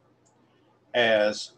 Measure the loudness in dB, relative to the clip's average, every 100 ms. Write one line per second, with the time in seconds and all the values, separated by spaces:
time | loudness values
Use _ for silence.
0 | _ _ _ _ _ _ _ _ _ -2
1 | 2 2 0 -2 -10